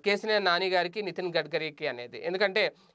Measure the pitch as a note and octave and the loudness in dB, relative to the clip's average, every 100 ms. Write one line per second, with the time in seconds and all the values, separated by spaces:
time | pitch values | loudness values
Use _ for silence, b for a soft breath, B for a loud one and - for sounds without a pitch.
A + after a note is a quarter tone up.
0 | G3+ G3+ A3 G#3+ F#3+ F3 F#3 F3+ F3 F3 | 2 0 2 2 4 2 2 2 2 -2
1 | G3 E3 F3+ E3 D3+ D#3 D#3 D3 D3+ A#2+ | -6 -4 -2 -2 0 -2 -4 -4 -4 -4
2 | A#2+ A#2 E3+ F#3 G3+ G3 F3 - b | -8 -8 -4 0 0 2 0 -2 b